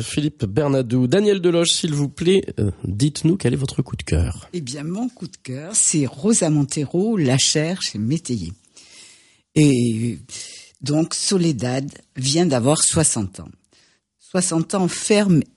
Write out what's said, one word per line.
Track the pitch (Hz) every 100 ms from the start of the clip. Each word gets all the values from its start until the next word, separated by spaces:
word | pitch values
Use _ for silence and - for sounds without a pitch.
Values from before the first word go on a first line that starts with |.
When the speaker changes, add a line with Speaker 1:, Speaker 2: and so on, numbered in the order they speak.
Speaker 1:
Philippe | 113 - 151 - 104
Bernadou. | 104 143 135 120 127 123
Daniel | 180 208 196
Deloche, | 180 170 170
s'il | - 175
vous | 147 143
plaît, | - 170 190 - -
euh, | 101 -
dites-nous | 90 101 147 - 160 185
quel | 120
est | 139
votre | 135 -
coup | 131 -
de |
cœur. | - 80 - - -
Speaker 2:
Eh | 175
bien, | 127 143
mon | 151 190 247
coup | - 170
de | -
cœur, | - 127 160 220
c'est | - 160 131
Rosa | - 185 226 165
Montero, | 151 139 156 139 175 214 214
La | 135 131
Chair, | - 156 156 185
chez | - 104
Métayer. | 110 160 - 117 82 - _ - - - - - _ _ _
Et | 151 147 127 120 110 120 82 - - - - - _
donc, | 131 151 165
Soledad | - - 196 165 127 123 127 139 - _ -
vient | 131 160 175
d'avoir | 127 123 151
soixante | - 170 151 117 95 -
ans. | 82 - _ _ _ _ _ _
Soixante | _ 185 180 165 165
ans | 196 180
ferme | - - 208 202 160 -